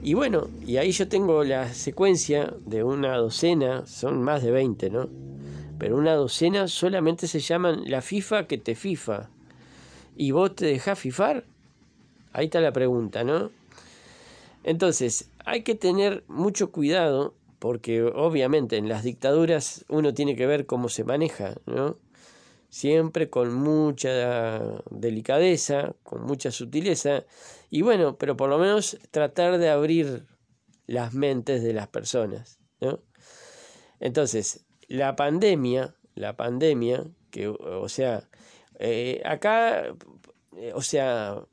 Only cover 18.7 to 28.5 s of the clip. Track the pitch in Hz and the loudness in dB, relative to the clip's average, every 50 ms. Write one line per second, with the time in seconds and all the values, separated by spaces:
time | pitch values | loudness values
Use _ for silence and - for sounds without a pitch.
18.7 | 113 107 104 107 113 107 110 127 123 - - 131 139 156 165 160 170 151 135 - | -2 -2 0 -2 -2 -2 -4 -6 -6 -2 0 2 4 4 4 4 2 2 0 -4
19.7 | - - - _ - 156 156 147 127 110 147 143 135 117 127 131 147 147 135 - | -10 -12 -10 _ -2 0 0 0 0 0 0 -2 0 0 2 2 2 0 0 -2
20.7 | - 123 123 120 - - 110 113 127 147 160 156 - - 101 95 - - _ - | -2 -2 -2 -2 -4 -4 -4 -2 0 0 0 -2 -2 -4 -8 -8 -8 -10 _ -6
21.7 | 120 127 135 147 170 - _ _ _ _ - - - - _ _ _ _ _ _ | -4 -2 -2 -2 -4 -8 _ _ _ _ -20 -20 -20 -20 _ _ _ _ _ _
22.7 | - - - 139 151 160 160 160 156 170 165 - - 127 123 120 120 127 139 151 | -18 -4 0 4 4 4 4 2 0 -2 -2 0 0 0 0 0 0 0 2 2
23.7 | 156 156 156 151 143 127 - 131 131 127 123 123 123 117 113 113 110 110 110 110 | 4 4 4 2 0 0 -2 -2 0 0 0 0 0 0 -2 -2 -2 -4 -6 -6
24.7 | 107 107 - - - 104 104 117 113 107 107 - 131 147 170 185 175 151 - - | -8 -10 -12 -12 -12 -4 -4 -2 -2 -4 -2 0 2 4 4 4 4 2 0 0
25.7 | 143 139 143 - - _ _ - - 120 - 123 143 131 - 135 120 - 127 117 | 0 0 -2 -2 -6 _ _ -12 -10 -8 -4 -4 -4 -4 -4 -6 -6 -6 -10 -4
26.7 | 123 151 165 202 170 - - 143 143 135 - _ _ - - - - - - _ | -4 -2 0 0 -2 0 2 0 0 0 -2 _ _ -20 -20 -20 -20 -20 -18 _
27.7 | - 147 170 233 233 196 175 143 131 - - 139 135 123 135 135 | -2 0 2 4 4 4 4 2 0 -2 -2 -4 -2 0 2 2